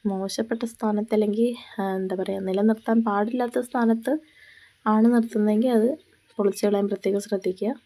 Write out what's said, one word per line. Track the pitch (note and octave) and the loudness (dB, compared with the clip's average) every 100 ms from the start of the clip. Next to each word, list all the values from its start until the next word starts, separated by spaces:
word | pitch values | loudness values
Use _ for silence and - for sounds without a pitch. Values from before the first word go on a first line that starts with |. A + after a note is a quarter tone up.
| G#3 | -2
മോശപ്പെട്ട | F#3+ G3 - A3+ A3+ A3+ | -4 -4 -4 -4 -4 -6
സ്ഥാനത്ത് | - A3 G#3 A3 | -4 -2 -2 0
അല്ലെങ്കിൽ, | G#3+ G#3+ G#3 A#3 A#3+ - | 0 0 2 0 -2 -12
ആ, | - G3 F#3+ | -6 -4 -4
എന്താ | F#3+ F#3 | -4 -4
പറയുക, | F#3+ G3 | -4 -4
നിലനിർത്താൻ | F#3+ F#3+ A3 A3 - A3+ | -2 2 2 2 2 0
പാടില്ലാത്ത | A3+ G3+ G#3 B3 A#3+ B3 | 2 0 0 -2 -2 -4
സ്ഥാനത്ത് | A#3+ B3 A#3 A3+ A#3+ D4+ - _ - - - _ G#3+ | -4 0 2 2 0 -4 -6 _ -20 -20 -20 _ 0
ആണ് | A3 A#3 | 4 4
നിർത്തുന്നതെങ്കിൽ | A#3+ A3+ G#3+ G#3+ G#3+ B3+ | 4 2 0 2 2 4
അത് | A#3 A#3 D#4 _ _ _ - | 4 2 -2 _ _ _ -2
പൊളിച്ച് | G3+ G3 | 0 2
കളയാൻ | G#3 G3+ G3+ | 0 2 0
പ്രത്യേകം | G3 F#3+ G3+ | -2 -2 -2
ശ്രദ്ധിക്കുക. | G3+ G3 F#3+ F#3 G#3 C#4 | -2 -4 -4 -4 -4 -6